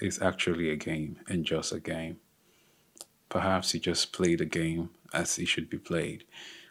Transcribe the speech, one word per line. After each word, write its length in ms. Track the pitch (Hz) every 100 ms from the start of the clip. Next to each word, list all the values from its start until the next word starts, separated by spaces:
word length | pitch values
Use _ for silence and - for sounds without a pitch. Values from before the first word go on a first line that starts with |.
is 200 | 101 -
actually 480 | 92 90 - 85 82
a 60 | 76
game 440 | - 80 76 - -
and 160 | 90 80
just 260 | 80 -
a 80 | 87
game. 380 | 85 82 82 87 _ _ _ _ _ _ _ - - _ -
Perhaps 440 | 92 92 95 -
you 60 | 85
just 320 | - 85 -
play 240 | - 90 85
the 80 |
game 460 | 80 85 82 82 87 - -
as 260 | 78 85 -
it 80 | 85
should 220 | - 80
be 80 | 76
played, 480 | - 82 80 78 - - - - -